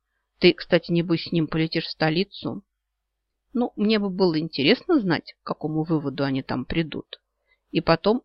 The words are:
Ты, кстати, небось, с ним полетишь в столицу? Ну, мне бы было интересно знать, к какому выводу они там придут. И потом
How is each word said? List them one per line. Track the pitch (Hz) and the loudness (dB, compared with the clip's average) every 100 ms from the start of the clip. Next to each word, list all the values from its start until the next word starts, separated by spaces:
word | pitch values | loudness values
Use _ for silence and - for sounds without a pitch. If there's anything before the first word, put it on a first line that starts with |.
| _ _ _ - | _ _ _ 2
Ты, | 180 | 2
кстати, | - - 170 - | 4 2 0 2
небось, | 170 175 165 | -2 0 -2
с | - | -2
ним | 175 151 | -2 0
полетишь | 160 160 165 - | -2 -2 -4 -6
в | |
столицу? | - 160 160 196 - - 196 - _ _ _ _ _ _ _ _ 233 | -2 0 0 -2 -6 -10 -10 -14 _ _ _ _ _ _ _ _ -4
Ну, | 247 - | -4 0
мне | 208 220 | 2 2
бы | 202 | 0
было | 185 185 156 | 0 2 2
интересно | 160 - 135 247 - 320 | -2 0 2 2 2 2
знать, | 196 139 - - | 2 -2 -4 -14
к | - | -10
какому | - 151 156 | -6 -4 -4
выводу | 156 160 139 135 139 | 0 -2 -2 -4 -2
они | 135 | -2
там | - 127 123 | -4 -6 -4
придут. | 160 156 117 - - _ _ _ _ _ | -4 -4 -6 -12 -18 _ _ _ _ _
И | 180 | -2
потом | 170 165 196 240 | 2 2 2 -2